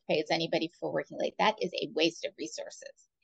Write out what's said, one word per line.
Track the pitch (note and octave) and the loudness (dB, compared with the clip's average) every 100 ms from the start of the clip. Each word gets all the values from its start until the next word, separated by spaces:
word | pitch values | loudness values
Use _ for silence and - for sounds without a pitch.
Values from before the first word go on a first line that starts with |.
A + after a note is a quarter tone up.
| - | 0
praise | D#3+ D#3 | 2 2
anybody | E3 E3 E3 D#3+ - | 0 2 0 0 -4
for | D#3+ | -4
working | D3+ - - | -2 -4 -2
late. | - - | -2 2
That | F#3+ - | 2 2
is | F3+ | -2
a | - D#3 | -2 -2
waste | D3+ E3 - | 2 2 2
of | - - | -8 -6
resources. | D#3 - - - - - - _ | -10 -8 -12 -12 -18 -20 -20 _